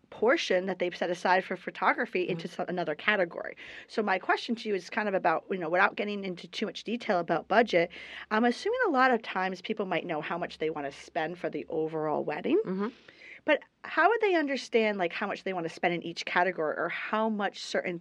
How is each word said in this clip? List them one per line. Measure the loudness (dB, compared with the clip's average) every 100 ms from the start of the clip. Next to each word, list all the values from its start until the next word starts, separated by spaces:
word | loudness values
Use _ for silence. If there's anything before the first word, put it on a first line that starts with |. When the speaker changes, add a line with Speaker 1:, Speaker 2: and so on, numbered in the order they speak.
| -14
Speaker 1:
portion | 0 2 4 2 0 0
that | -2
they've | -4 -2
set | -4
aside | 0 4 4
for | 2 -6
photography | -8 0 2 2 0 -2
Speaker 2:
Mm-hmm. | -2
Speaker 1:
into | -2 -6
so-, | -6 -4
another | -2 -4 -2
category. | 0 2 2 -2 -10 -12 -16 -16 -8
So | -2
my | 0 0
question | 2 0 0 -4
to | -2
you | -4
is | -4
kind | -4 0
of |
about, | 2 2 2 -2
you | -4
know, | 0
without | 4 4 2
getting | -4 -4
into | -6 -8 -8
too | -6 -6
much | -6 -6
detail | -4 0 0
about | 2 -2 2
budget, | 4 6 4 2 -2 -14 -14 -2
I'm | 2 2
assuming | 2 0 2 2
a |
lot | 6 6
of | 4
times | 0 -2 -2 -4
people | -6 -4 -2
might | -2 -2
know | -4
how | -4 -4
much | -6 -4
they | -4
wanna | -2 -6
spend | -8 -6 -4 -2 -2
for | -4
the | -4 -4
overall | -2 -2 -2 0 0
wedding. | -2 -2 2 2 2
Speaker 2:
Mm-hmm. | -2 -4 -6 -20 -20 -20 -6
Speaker 1:
But | 0 0 -2 _
how | -4 4 4
would | 4
they | 4 2
understand, | 2 -2 0 2 2 2
like, | -2
how | -2 -4
much | -4
they | -4
wanna | -4 -4
spend | -2 0
in | 0
each | -4 -6
category | 0 2 2 2 -2 0
or | -2
how | -4 -2 0 2
much | 0 -2 -4
certain | -4 -2 -2 -4